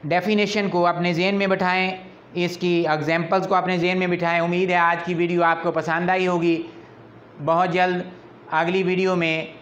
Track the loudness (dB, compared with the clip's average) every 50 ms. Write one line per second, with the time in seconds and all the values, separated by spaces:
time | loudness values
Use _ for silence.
0 | -2 0 -2 0 2 2 2 2 2 0 0 -2 -2 0 2 2 2 2 2 0
1 | 0 0 0 0 0 0 0 0 0 0 0 2 2 0 2 0 0 -2 -4 -8
2 | -14 -18 -20 -20 -20 -10 -4 -4 -4 -4 -4 -2 0 0 2 2 2 2 0 0
3 | 0 0 0 0 0 0 0 0 0 2 0 0 0 0 -2 0 0 0 0 0
4 | 0 0 0 0 0 0 0 0 0 0 0 0 0 2 2 4 4 2 2 0
5 | -2 -4 -2 0 0 0 2 2 2 2 2 0 -2 -2 -2 -2 -2 -2 -2 -2
6 | 0 0 0 0 0 0 0 2 2 2 0 0 -2 -10 -14 -20 -20 -20 -20 -20
7 | -20 -20 -20 -20 -20 -20 -16 -6 -2 0 2 2 2 0 2 0 2 2 0 -2
8 | -4 -8 -14 -18 -20 -20 -20 -20 -12 -4 -2 0 0 2 0 0 0 0 0 2
9 | 2 0 0 0 0 0 -2 -2 -6 -10 -14 -20